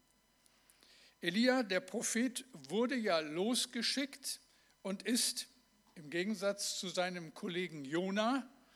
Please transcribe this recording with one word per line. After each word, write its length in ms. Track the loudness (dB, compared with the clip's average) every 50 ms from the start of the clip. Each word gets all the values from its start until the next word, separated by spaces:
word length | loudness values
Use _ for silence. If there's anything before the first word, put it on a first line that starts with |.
| _ _ _ _ _ _ _ _ _ _ _ _ _ _ -20 _ _ -20 -20 -20 -20 -20 _ _ -2
Elia, 400 | 0 2 4 6 6 6 4 2
der 180 | 2 0 0
Prophet, 640 | 0 -2 -4 -4 -2 0 0 0 0 0 -2 -6 -10 -12 -16
wurde 420 | -16 -10 -4 0 2 2 2 2
ja 260 | 0 2 4 4 2
losgeschickt 1160 | 2 0 0 0 0 2 2 0 0 -2 -2 -4 -2 0 0 0 -2 -2 -4 -8 -8 -8 -8 -8 -12 _ _ _ _ _ _ _ -6
und 200 | -4 -4 -4 0
ist 440 | 2 2 2 2 2 0 -4 -6 -10 _ _ _ _ _ _ _ _ -20
im 160 | -16 -10 -4
Gegensatz 680 | -2 -2 0 0 0 0 0 0 0 0 -2 -4 -4 -4
zu 100 | -4 -4
seinem 440 | 0 0 0 0 -2 -4 -8 -10 -10
Kollegen 540 | -8 -6 -4 -2 -2 -2 -2 -4 -8 -6
Jona 600 | -2 0 0 2 2 2 2 4 4 2 2 0 -4 -12 -20 -20 -20 -20